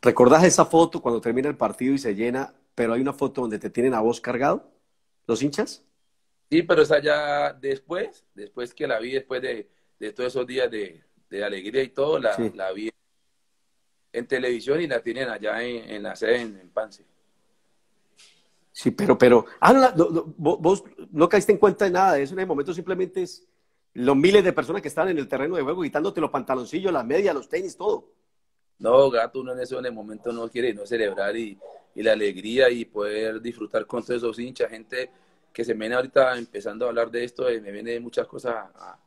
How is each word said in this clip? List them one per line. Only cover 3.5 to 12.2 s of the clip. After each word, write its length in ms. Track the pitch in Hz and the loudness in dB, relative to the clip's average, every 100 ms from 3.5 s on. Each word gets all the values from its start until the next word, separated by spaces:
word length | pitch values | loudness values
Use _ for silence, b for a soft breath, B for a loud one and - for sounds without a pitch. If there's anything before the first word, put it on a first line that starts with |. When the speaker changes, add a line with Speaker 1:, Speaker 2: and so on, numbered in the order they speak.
| 107 | -6
Speaker 1:
te 100 | 107 | -6
tienen 240 | 104 127 | 0 0
a 80 | 120 | 2
vos 200 | 110 117 | 0 -2
cargado, 500 | - 120 139 180 - _ _ _ _ _ - | -4 -2 0 -2 -6 _ _ _ _ _ -4
los 160 | 113 | -2
hinchas? 420 | 139 143 220 - _ _ _ _ _ _ _ | -2 -2 -6 -8 _ _ _ _ _ _ _
Speaker 2:
Sí, 140 | 160 | 0
pero 200 | 170 165 | 2 4
esa 180 | 147 151 | 6 4
ya 520 | 147 147 147 143 147 | 2 0 0 -2 -2
después, 720 | 135 135 135 _ 175 226 - _ | -4 -6 -6 _ -8 -8 -12 _
después 380 | - 101 - 120 | -20 -16 -12 -12
que 140 | - 147 | -8 -4
la 120 | 117 | -4
vi, 140 | 120 | -2
después 300 | 131 - 127 | -6 -4 -6
de, 260 | 127 117 - _ _ _ | -6 -8 -10 _ _ _
de 140 | 110 | -12
todos 160 | - 123 | -6 -4
esos 140 | 127 127 | -4 -4
días 240 | 127 123 | -2 -2
de, 320 | 113 98 82 _ _ _ | -4 -8 -12 _ _ _
de 160 | 98 | -8
alegría 380 | 104 98 98 123 | -6 -6 -4 -2
y 60 | 131 | -2
todo, 300 | - 143 | -2 0
la, 160 | 156 | 0